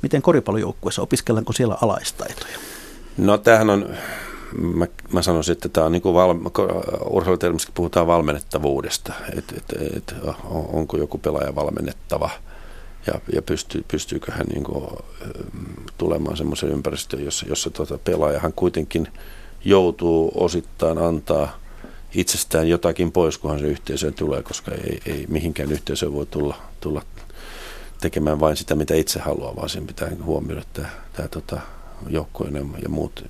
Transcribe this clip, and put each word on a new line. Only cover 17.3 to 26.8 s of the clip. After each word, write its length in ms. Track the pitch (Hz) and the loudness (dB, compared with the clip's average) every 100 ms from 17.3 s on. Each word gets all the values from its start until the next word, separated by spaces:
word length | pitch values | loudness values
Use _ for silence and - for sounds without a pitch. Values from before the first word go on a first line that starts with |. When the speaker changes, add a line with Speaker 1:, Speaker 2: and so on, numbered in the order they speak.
| - - | -4 -2
Speaker 2:
jossa 220 | 78 - | -2 -4
tota 280 | - 80 71 | -4 -4 -2
pelaajahan 540 | - 85 76 73 82 | 0 2 2 2 0
kuitenkin 560 | - 90 82 76 82 78 - - - - - | 2 2 2 0 0 0 -4 -16 -16 -16 -6
joutuu 680 | - 98 90 80 87 82 80 | 6 8 8 4 4 6 4
osittain 640 | - 87 85 - - 82 80 | 4 2 2 -4 0 2 4
antaa 600 | 85 80 - 76 73 - - - - - - | 2 2 2 2 2 -4 -16 -16 -16 -16 -6
itsestään 540 | - 87 - - 80 80 | 0 0 0 2 2 4
jotakin 440 | 85 87 80 87 | 4 4 2 2
pois, 260 | 87 82 - | 4 4 2
kunhan 200 | 76 76 | -2 0
se 80 | 73 | 0
yhteisöön 480 | 69 - 71 76 | -2 -4 -2 -2
tulee, 280 | 71 78 69 | -2 -2 -2
koska 300 | - - - | -4 -10 -8
ei, 280 | - - 69 - | -6 -6 -6 -4
ei 200 | 73 - | -6 -2
mihinkään 440 | 78 80 78 71 | -2 0 -2 -2
yhteisöön 400 | 76 - 69 76 | -2 -2 -2 -2
voi 140 | 71 71 | -2 -4
tulla, 300 | 73 73 71 - - | -2 -2 -2 -12 -8